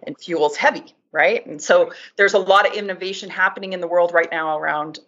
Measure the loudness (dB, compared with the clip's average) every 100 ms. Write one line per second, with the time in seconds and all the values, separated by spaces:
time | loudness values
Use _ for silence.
0 | -14 -14 -6 0 0 2 0 0 -8 _
1 | _ 2 2 0 -6 -8 2 4 2 -4
2 | -12 0 2 2 4 4 4 -2 -8 -8
3 | -8 -10 -10 -2 -2 -2 -8 -8 -2 2
4 | 2 2 0 -2 -4 -4 -4 -4 -6 -10